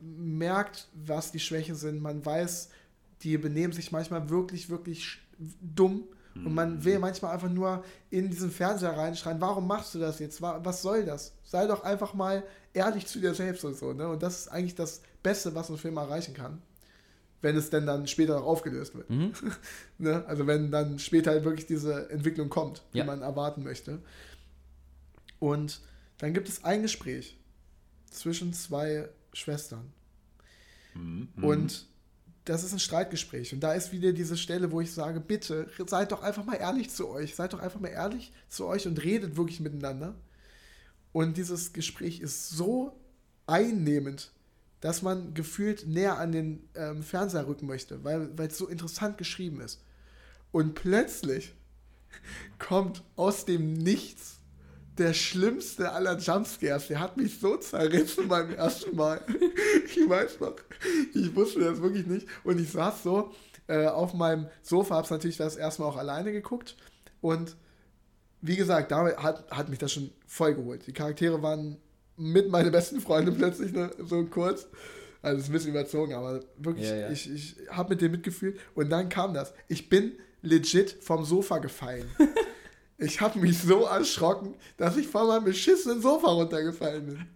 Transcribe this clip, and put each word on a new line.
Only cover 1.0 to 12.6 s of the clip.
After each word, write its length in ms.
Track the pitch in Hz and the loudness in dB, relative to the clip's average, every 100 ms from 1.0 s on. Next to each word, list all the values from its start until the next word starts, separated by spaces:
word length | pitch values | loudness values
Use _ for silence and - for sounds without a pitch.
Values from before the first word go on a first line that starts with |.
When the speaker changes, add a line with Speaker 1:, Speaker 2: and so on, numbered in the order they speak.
| 151 151 151 | -4 -4 -4
Speaker 1:
die 80 | 160 | -6
Schwächen 360 | - 160 156 156 | -4 -4 -4 -6
sind. 260 | 151 151 | -6 -6
Man 240 | 151 147 147 | -6 -6 -2
weiß, 440 | 156 175 175 - - _ _ _ _ | 0 0 -4 -10 -18 _ _ _ _
die 160 | 160 156 | -2 0
benehmen 340 | 151 147 170 | 0 0 0
sich 200 | 165 165 | -2 -4
manchmal 400 | 160 165 170 151 | -4 -4 -4 0
wirklich, 400 | 170 180 180 - | 0 0 -6 -8
wirklich 320 | 165 175 165 | -8 -6 -8
sch-, 160 | - - - - 160 - | -10 -12 -18 -16 -16 -14
dumm. 440 | 180 156 190 190 - - - | -6 6 6 6 -4 -16 -20
Und 220 | - 170 160 | -8 -2 0
man 200 | 165 165 | 0 2
Speaker 2:
Mhm. 80 | 151 | 2
Speaker 1:
will 120 | 196 | 4
manchmal 360 | 185 185 180 | 2 -2 -4
einfach 160 | 175 180 | -2 -2
nur 320 | 180 185 185 185 - _ | 0 0 -2 -6 -18 _
in 220 | 185 190 | -2 0
diesen 180 | 175 180 | -2 -4
Fernseher 480 | - 180 208 180 151 | 0 0 0 0 0
reinschreien, 420 | 156 170 170 165 | -2 -4 -4 -2
"Warum 260 | 185 196 185 | 0 0 0
machst 260 | 208 - | -2 -4
du 60 | 170 | -4
das 180 | 160 156 | -4 -4
jetzt? 240 | 151 151 | -8 -6
Wa-, 200 | 170 165 | -6 -4
was 180 | 170 180 | -4 -4
soll 240 | 190 220 190 | 0 0 0
das? 280 | 147 - - | -4 -10 -18
Sei 240 | - 180 208 | -4 0 2
doch 160 | 202 | 2
einfach 320 | 185 202 202 196 | 0 -2 -2 -2
mal 280 | 190 196 196 - | -2 -2 -4 -14